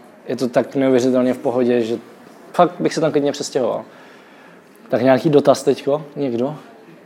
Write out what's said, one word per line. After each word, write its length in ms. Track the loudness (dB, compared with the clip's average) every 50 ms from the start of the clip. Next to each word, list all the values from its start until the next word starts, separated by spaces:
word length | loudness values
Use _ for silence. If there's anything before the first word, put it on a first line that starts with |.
| -20 -20 -20 -18 -8
je 80 | -8 -6
to 120 | -4 -4
tak 280 | 0 0 0 0 0 -2
neuvěřitelně 580 | 0 2 4 4 4 4 2 2 2 2 0 -2
v 40 |
pohodě, 440 | -2 -2 -2 0 0 0 2 2 0
že 140 | 0 -2 -4 -6 -8 -12 -20 -20 -20 -20 -20 -20 -20 -8 0
fakt 180 | 2 2 2 2 -4
bych 140 | -4 -4 -2
se 80 | 0
tam 100 | -2 0
klidně 200 | 0 0 0 -2
přestěhoval. 520 | -4 -4 -8 -6 -4 -2 -2 -2 -2 -4 -8 -12 -18 -20 -20 -20 -20 -20 -20 -20 -20 -20 -20 -20 -20 -20 -20 -20 -20 -20 -10 -4
Tak 120 | -4 0
nějaký 280 | 4 4 4 4 4 4
dotaz 340 | 2 4 4 4 2 2 2
teďko? 380 | -2 -2 -2 -2 -4 -4 -4 -4 -10 -8
Někdo? 400 | -6 -4 -4 -2 -2 -4 -4 -6 -10 -16 -20 -20 -20 -20 -20 -20 -20 -20